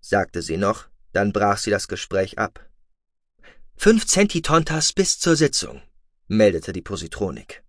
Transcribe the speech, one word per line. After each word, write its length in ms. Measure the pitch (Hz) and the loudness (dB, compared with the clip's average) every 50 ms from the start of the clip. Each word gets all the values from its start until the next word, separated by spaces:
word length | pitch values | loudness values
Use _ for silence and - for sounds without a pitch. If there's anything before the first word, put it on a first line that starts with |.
sagte 420 | - - - 101 95 - - 85 80 | -4 0 0 0 0 -2 -6 -8 -6
sie 160 | - 80 85 | -4 -4 0
noch, 300 | 101 98 113 - - - - _ - - - | 0 0 0 -2 -6 -20 -20 _ -20 -6 -2
dann 200 | 92 101 101 - | 0 0 0 0
brach 240 | 101 101 101 101 | 2 2 2 0
sie 140 | 98 - - | 0 0 -2
das 180 | 101 98 - - | -2 -2 -2 -6
Gespräch 500 | - 92 - - - 95 95 95 - - | -8 -10 -10 -4 -2 -2 -2 -2 -2 -6
ab. 300 | 107 - _ - - - _ _ _ _ _ _ _ _ _ _ _ _ _ _ - - - - - - _ | -6 -6 _ -12 -20 -20 _ _ _ _ _ _ _ _ _ _ _ _ _ _ -20 -20 -20 -20 -20 -20 _
„Fünf 300 | - - 208 226 220 - | 2 4 4 4 4 4
Zentitontas 880 | - - 185 208 208 - 165 156 - 147 165 160 - 156 156 151 - - | 0 2 2 2 2 0 -2 -2 2 2 2 2 2 -2 -2 -2 -2 0
bis 260 | - 190 - - - | 0 0 0 0 -2
zur 180 | - 170 165 | 2 2 4
Sitzung“, 440 | 151 156 139 - - - - - - - - _ _ _ _ _ _ _ - | 4 4 2 2 -2 -6 -6 -12 -18 -20 -20 _ _ _ _ _ _ _ -2
meldete 460 | 98 110 107 104 90 82 - - 90 | 2 6 6 6 4 2 -6 -6 -10
die 80 | 87 80 | -10 -8
Positronik. 800 | - 101 90 85 78 - - 104 95 71 57 - _ - - _ | -8 -10 -8 -8 -10 -6 -6 -6 -6 -6 -10 -16 _ -20 -20 _